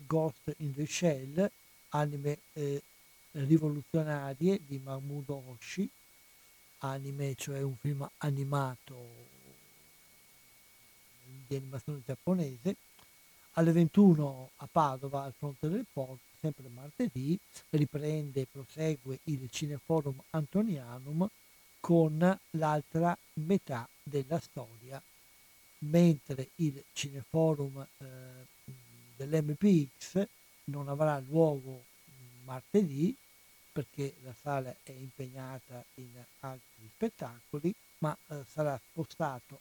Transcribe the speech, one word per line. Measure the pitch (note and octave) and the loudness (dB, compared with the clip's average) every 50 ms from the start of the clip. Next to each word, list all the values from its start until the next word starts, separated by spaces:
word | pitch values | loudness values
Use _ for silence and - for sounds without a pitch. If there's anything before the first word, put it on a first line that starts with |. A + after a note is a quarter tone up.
| D3 | -6
Ghost | C3 D3+ D#3+ D#3 D#3+ - - - - D3 - | 0 0 2 2 0 -2 -6 -10 -10 -8 -6
in | D3+ D3 C3+ | -6 -6 -4
the | C3+ D3+ | -4 -6
Shell, | C#3+ - - F3 E3+ D3+ C3 C3 C3+ C#3+ E3 G3 G#3 - - - - - - - - | -4 -4 0 0 0 0 0 -4 -6 0 0 0 0 0 -6 -20 -20 -20 -20 -14 -6
anime, | - D3 D3 D3 D3 C#3+ C#3 D3 D3 D3 - - - | -2 0 0 0 -2 -2 -2 -4 -4 -4 -8 -14 -8
eh, | D#3 D3 C#3+ C#3+ C#3+ - _ _ - _ _ - - - - - | -6 -4 -2 -4 -4 -6 _ _ -20 _ _ -20 -20 -20 -12 -6
rivoluzionarie | D#3 C3+ C3+ D#3+ D#3+ D#3 D3+ D3 D3 C3 - - E3 D#3 D3+ D3+ C#3+ C#3 C#3 C#3 C3 D#3+ F#3 G3 G3+ D#3+ | -4 2 4 6 6 6 4 -2 -2 -6 -2 0 0 0 0 -2 -4 -4 -6 -4 0 2 2 2 2 -2
di | C#3 C#3 C3+ | -8 -12 -10
Mahmoud | C3+ C3+ C3+ C3+ C3+ C#3 C#3+ C#3+ C#3 C3+ | -8 -8 -8 -8 -8 -8 -8 -8 -6 -8
Oshii, | C#3+ C#3 B2+ B2+ B2+ A#2 - - - - G3+ B3+ - - - - - - - - - - - - - - - - - - | -8 -10 -10 -14 -18 -16 -14 -10 -4 -4 -4 -4 -4 -12 -20 -20 -20 -20 -20 -20 -20 -20 -20 -20 -20 -20 -20 -20 -18 -10
anime, | - C3+ C3+ C#3 C3+ C#3 C#3 C#3 C#3+ C#3 C3 | -8 -6 -6 -6 -8 -8 -6 -4 -4 -4 -4
cioè | - - - C#3 C#3 C#3 | -4 -6 -6 -6 -4 -4
un | C#3 C3 | -4 -4
film | A#2 - D3 D3 C3+ C#3 C#3 - - | -4 -4 -4 -2 -2 -4 -8 -8 -6
animato | - D3+ C#3 C#3 C#3 C3+ C#3+ C#3+ C#3 C3 B2+ - - - C3+ B2 B2 A#2+ A#2 A#2+ A#2+ B2 C3 C3 C3 C#3 - - - - - - - - - - - - - - - _ - - - - - - _ _ - - - - - - - - _ A#2+ B2 B2+ C3 C3+ C3+ | -4 -2 -2 -2 -2 -2 0 0 -2 -2 -4 -10 -16 -20 -18 -18 -18 -20 -20 -20 -20 -20 -20 -20 -20 -20 -20 -20 -20 -20 -20 -20 -20 -20 -20 -20 -20 -20 -20 -20 -20 _ -20 -20 -20 -20 -20 -20 _ _ -20 -20 -20 -20 -20 -20 -20 -20 _ -20 -20 -20 -20 -18 -10
di | B2 C#3 | -8 -8
animazione | C3+ C3+ C3+ C3+ C3+ - - D3+ C#3+ A#2+ | -8 -8 -8 -12 -12 -10 -8 -10 -10 -8
giapponese. | - C3+ - - - F#3 F#3 E3 C#3 C3 A#2+ A#2+ F3+ G3+ - - - - - - _ _ - _ - _ - - - - | -10 -10 -6 -2 0 0 0 0 -2 -4 -6 -4 -4 -4 -4 -8 -20 -20 -20 -20 _ _ -20 _ -20 _ -20 -20 -8 0
Alle | - E3 E3 | 2 4 6
ventuno | E3 E3+ E3+ D#3 - G3 G#3 F#3+ E3+ D3+ D3 C#3 C3+ C3 C3 - - | 6 6 6 6 8 8 10 10 10 8 4 -2 -2 -8 -14 -18 -18
a | - - | -16 -10
Padova, | B2 - E3+ D#3 C#3+ C3 C3 C3+ C#3 C#3 C#3 C#3 | -2 2 2 2 2 0 -2 -6 -6 -6 -6 -6
al | C#3 A#2+ | -6 -8
Fronte | - - D3 C#3 - - D#3 | -8 -8 -8 -8 -4 -4 -2
del | E3+ A3+ B3+ - - | -2 -2 -6 -6 -6
Porto, | C#3+ C3 B2+ C3 B2 _ _ - - | -8 -8 -8 -8 -16 _ _ -16 -6
sempre | - D#3 D3 - B2+ B2+ | -6 -6 -6 -6 -12 -18
martedì, | A#2+ B2 C3+ D3 - - B3+ G#3+ - B2 C3 C#3+ E3+ G3 - _ - - - - | -18 -18 -18 -14 -6 -2 -2 -2 -2 -2 -2 -2 -2 -2 -4 _ -20 -20 -10 0
riprende | - D3+ D3 C3+ - D3 D3 D3+ D#3 D#3 D3 C#3+ C3 C3+ | 2 2 2 2 0 -4 -4 -2 -2 -2 -4 -4 -4 -4
e | C3 - | -4 -4
prosegue | - C#3 C3+ - - D#3 D#3 D#3+ D#3 C3+ - C3 C3 B2+ - | -6 -14 -16 -14 -8 -4 -2 -2 -2 -2 -4 -8 -10 -8 -4
il | D#3+ D3+ C3 C3 A#2+ | -4 -4 -4 -4 -6
Cineforum | - - D#3 D3 D3 C3 - - E3 D#3+ D3 C#3+ C3+ C3+ - - | -8 -6 -6 -6 -6 -6 -2 0 0 0 0 0 -6 -8 -10 -6
Antonianum | - D#3+ D3+ - - F#3+ A3 A#3 F3+ C#3 B2+ A#2 A#2+ B2+ C3 C#3 D3+ D#3+ F#3 G#3 - - - _ - - - - - _ | -4 -4 -4 0 0 0 0 0 -2 -4 -6 -10 -14 -14 -10 -6 -2 -2 -2 -2 -2 -10 -20 _ -20 -20 -20 -20 -20 _
con | - - E3+ E3+ D#3+ D#3+ D3+ D#3 F3 F3+ F#3+ - - - | 0 4 6 6 6 6 4 4 4 4 4 2 -2 -6
l'altra | - D#3+ D#3 D3+ D3+ D3+ D3 - - D#3+ E3 E3+ F3 - - - - | -2 0 2 2 2 0 0 -2 0 2 2 2 0 -2 -6 -12 -8
metà | - D#3 D#3+ G3 F#3+ - - C3+ A#2 A#2+ - _ - - | -6 0 2 2 2 2 -2 -8 -8 -8 -10 _ -18 -12
della | C#3+ C#3 C#3+ C3 C3 D#3+ E3 | -4 -4 -4 -2 0 -2 -4
storia, | - - - C#3+ B2 A2+ A2+ A2+ A#2 B2+ C3+ C3+ - _ - - - - - - - - - - - - - - - | -4 -4 -12 -12 -12 -12 -14 -20 -20 -16 -16 -16 -18 _ -20 -20 -20 -20 -20 -20 -20 -20 -20 -20 -20 -20 -16 -10 -4
mentre | D3 D#3 E3+ F3 E3+ D#3+ C#3+ - - C#3 C3 C3 - _ | 4 6 8 8 8 8 6 0 -8 -8 -8 -8 -10 _
il | - E3+ D3+ C3+ C#3 - _ - | 0 0 0 0 -2 -12 _ -10
Cineforum, | - - C#3+ C#3 C#3 A#2+ - - D#3+ D#3+ D#3+ D#3 C#3+ C#3+ C#3 C3+ C3+ C3+ - _ - | -10 -10 -8 -8 -10 -10 -2 2 4 4 4 4 2 -2 -6 -6 -10 -14 -16 _ -20
eh, | C#3 C3 C3 C3 B2+ B2+ B2+ B2+ B2+ - - - - - C3 B2+ B2+ A#2+ - - - - - | -18 -18 -18 -18 -18 -20 -20 -20 -20 -20 -20 -20 -18 -18 -18 -18 -20 -20 -20 -20 -20 -20 -14
dell'M | - C3+ C#3 D#3 D#3+ D3+ D3 D3 | -10 -6 0 2 2 2 2 0
P | - - G#3 F#3+ D#3+ C#3+ C3 - - | 4 6 8 8 8 6 2 -4 -16
X | - - - F#3 G3+ - - - _ _ _ _ - | -12 -4 0 0 0 0 -4 -18 _ _ _ _ -10
non | - C#3 C#3+ C#3+ C#3 | -8 -6 -6 -4 -4
avrà | C#3+ C#3+ D#3 D#3 D3 C#3 | 0 2 2 2 2 0
luogo | C3 C3 D3 E3 E3 D#3 D3 C3+ C3 C3 C3 B2+ B2 - - - - - C#3 C3 B2+ B2 A#2+ B2 B2 | -2 0 4 6 6 6 4 0 -6 -10 -14 -16 -18 -20 -20 -20 -20 -20 -20 -20 -20 -20 -20 -20 -16
martedì | C3 B2+ C3 - - - G3+ G#3 D#3 C3+ C#3 D#3 G3 C4 - - - - - - - - - - - | -14 -14 -14 -6 2 2 4 4 4 2 2 2 0 0 -2 -10 -20 -20 -20 -20 -20 -20 -20 -20 -10
perché | - D#3+ B2+ - - D3 C#3 C#3 - - C3 | -6 -6 -6 -6 -6 -6 -6 -6 -6 -10 -18
la | B2+ A#2+ - | -18 -18 -12
sala | - D3 C#3+ C#3 C3 B2+ - - - | -6 -4 -4 -4 -4 -6 -10 -16 -16
è | - C3+ | -20 -16
impegnata | B2+ C3 C3 - - C3 B2+ B2+ C3+ C3 C3 C3 C3 - - B2+ A#2+ B2 - - | -14 -16 -16 -12 -12 -12 -12 -12 -12 -12 -12 -12 -14 -14 -16 -18 -18 -18 -18 -20
in | - B2+ B2 A#2+ B2 A#2+ - - - | -20 -20 -18 -18 -20 -20 -20 -20 -14
altri | - C3+ C3 B2+ - _ - - A2 G#2+ - | -12 -12 -12 -12 -16 _ -20 -20 -20 -18 -10
spettacoli, | - G#3+ A#3 - - D#3+ A#2+ A#2+ A#2+ - _ - D3 C#3+ F3 D3+ _ _ _ - - | -6 -6 -6 -4 -6 -12 -12 -12 -14 -16 _ -8 -2 -2 -2 -2 _ _ _ -10 -2
ma, | - D3+ D3+ - _ - | -2 -2 -2 -2 _ -12
eh, | D#3 D3 C3+ - | -12 -12 -12 -10
sarà | - D#3 D3+ D3 C#3 A#2+ - - | -4 -2 -2 -2 -2 -4 -8 -12
spostato | - E3 D#3 - - - E3+ D3 C3+ B2 - - C3+ - | -8 -8 -8 -8 -6 -4 -4 -4 -4 -6 -14 -16 -20 -20